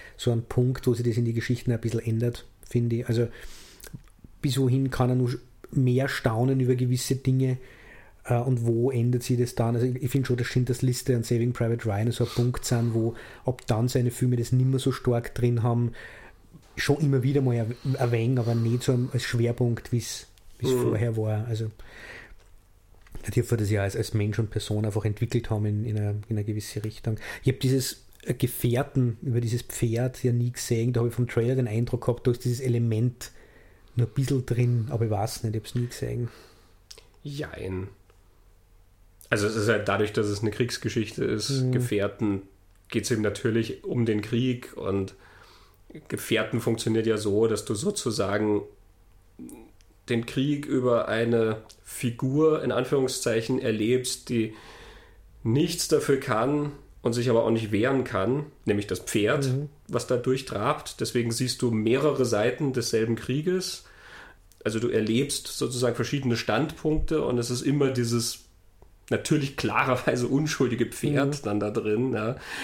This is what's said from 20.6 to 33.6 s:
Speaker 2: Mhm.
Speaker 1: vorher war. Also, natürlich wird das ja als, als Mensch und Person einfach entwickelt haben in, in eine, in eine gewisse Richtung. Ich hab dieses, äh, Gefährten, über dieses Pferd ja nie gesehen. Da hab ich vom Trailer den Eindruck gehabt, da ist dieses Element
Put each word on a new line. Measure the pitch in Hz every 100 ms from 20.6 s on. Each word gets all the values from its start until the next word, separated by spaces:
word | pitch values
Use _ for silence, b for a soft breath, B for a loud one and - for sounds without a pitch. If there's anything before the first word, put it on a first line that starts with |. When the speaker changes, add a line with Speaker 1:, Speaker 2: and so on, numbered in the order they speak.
| 123
Speaker 2:
Mhm. | 127
Speaker 1:
vorher | 123 104 117 110
war. | 107 107 117
Also, | 113 110 - B B B B B - - - _ - - - - -
natürlich | - 120 113
wird | 117
das | 101
ja | 107
als, | 98 -
als | -
Mensch | 110 104 104
und | 107
Person | 107 - 107 107
einfach | 107
entwickelt | 107 101 117 120 -
haben | 107 107
in, | 104
in | 113 107
eine, | 104 104 101
in | 107
eine | 104
gewisse | 107 - - 110
Richtung. | - - 110 B B
Ich | -
hab | 127
dieses, | 131 131 131 - - -
äh, | -
Gefährten, | - 123 - 123 120 139 135 123 107
über | 147 120
dieses | 120 117
Pferd | - - 120 113 127 -
ja | 127
nie | 120 120
gesehen. | 123 - 113 117
Da | 120
hab | 120
ich |
vom | 117 123
Trailer | - 117 131
den | 120
Eindruck | 107 120 123 -
gehabt, | 117 127
da |
ist | 120 123
dieses | 120
Element | 131 120 117 110 123 - - b b b